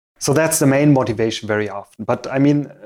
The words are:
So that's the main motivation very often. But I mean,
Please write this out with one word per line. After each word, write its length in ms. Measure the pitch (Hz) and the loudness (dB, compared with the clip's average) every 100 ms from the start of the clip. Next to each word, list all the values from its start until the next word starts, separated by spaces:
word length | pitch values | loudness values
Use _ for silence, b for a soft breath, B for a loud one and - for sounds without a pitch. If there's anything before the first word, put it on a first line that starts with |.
| _ - | _ -8
So 160 | - | -2
that's 240 | 139 160 156 | 0 0 2
the 80 | 139 | 2
main 260 | 135 151 | 4 4
motivation 560 | 135 117 110 113 110 107 | 4 2 -2 -2 -4 -4
very 220 | 107 104 | -2 -2
often. 360 | 98 - - 110 | -8 -16 -12 -6
But 200 | 123 - | -6 -4
I 140 | 135 | 0
mean, 260 | 143 147 139 - | 2 2 -2 -14